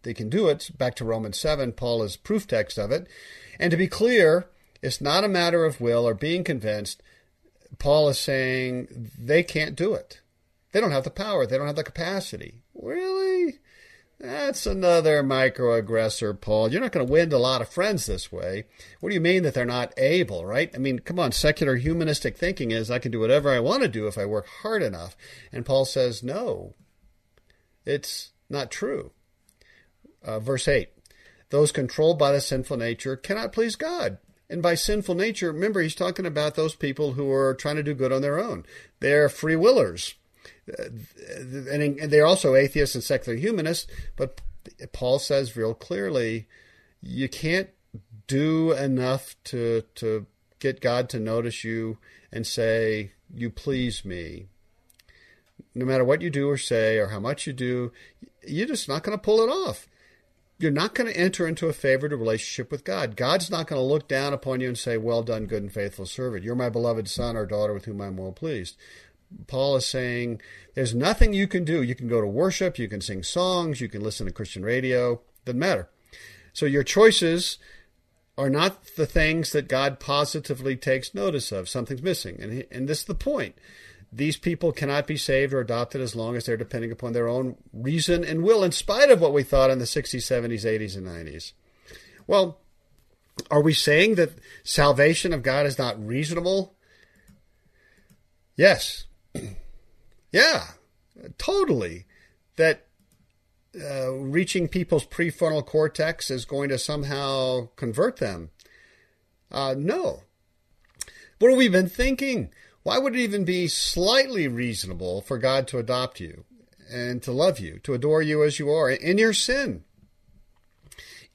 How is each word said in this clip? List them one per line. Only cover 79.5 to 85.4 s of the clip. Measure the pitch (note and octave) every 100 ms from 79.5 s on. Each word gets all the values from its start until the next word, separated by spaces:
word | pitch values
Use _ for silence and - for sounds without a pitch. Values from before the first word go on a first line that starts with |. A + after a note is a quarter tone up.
that | D3+ C3+
God | C3 C#3 C3+
positively | - C#3+ D3 D#3 - C3 C3 C3
takes | - C3 B2+
notice | G3 G3 D3 -
of. | G2 F#2
Something's | B2+ A#2 C3
missing. | E3+ E3+ F#2+ -
And | G#2+
he, | A#2+ -
and | B2+ C3+
this | D3+
is | -
the |
point. | F3+ - C#4+ A2 - - - - - -
These | A2+ D3 D3+
people | F3 E3+ E3+
cannot | - C#3+ C#3+ C#3+
be | D3+
saved | - C3+